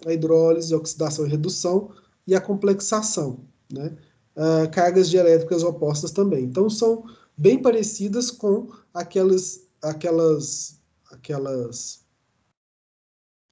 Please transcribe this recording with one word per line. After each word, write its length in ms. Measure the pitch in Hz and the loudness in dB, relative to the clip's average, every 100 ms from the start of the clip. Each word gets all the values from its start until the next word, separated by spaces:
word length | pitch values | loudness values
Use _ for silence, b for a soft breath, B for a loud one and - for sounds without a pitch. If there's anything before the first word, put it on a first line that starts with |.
| 165 | -4
a 80 | |
hidrólise, 600 | 165 156 160 165 165 165 | -2 2 4 4 2 0
a 40 | 160 | -2
oxidação 480 | 156 - 156 147 147 | -4 -6 -4 -4 -2
e 40 | |
redução 600 | 151 165 185 180 185 214 B B B - | -2 -4 -4 0 0 -2 B B B -2
e 80 | |
a 60 | 185 | 0
complexação, 1000 | 190 196 202 196 - 214 214 - 143 123 - _ - | 0 -2 0 0 -2 -4 -2 -4 -6 -8 -16 _ -16
né? 240 | 135 151 - B B _ - | -10 -10 -12 B B _ -4
Ah, 300 | 156 160 160 | 0 2 0
cargas 420 | 165 175 185 180 | 2 2 4 4
dielétricas 540 | 185 170 165 - 175 | 4 6 6 4 0
opostas 480 | 170 160 151 147 170 | -2 -2 -2 -2 -4
também. 340 | - 202 143 127 | -2 0 0 -2
Então, 240 | 131 214 | 0 0
são 340 | 214 226 226 B B B - | 0 0 0 B B B 0
bem 260 | 160 254 | 4 4
parecidas 680 | 254 226 202 - 202 233 240 | 4 2 0 -4 -4 -4 -4
com 380 | - 208 208 240 B B | -4 0 0 -2 B B
aquelas, 720 | 175 170 196 190 190 185 - _ _ | -12 -6 0 2 2 0 -10 _ _
aquelas, 960 | 151 156 170 165 160 151 - - - - _ _ _ | -8 -4 -2 2 2 2 -2 -10 -12 -18 _ _ _
aquelas, 880 | 127 127 143 139 131 120 120 - - _ _ _ _ _ _ _ _ _ _ _ _ _ _ _ | -18 -10 -8 -6 -6 -8 -10 -14 -16 _ _ _ _ _ _ _ _ _ _ _ _ _ _ _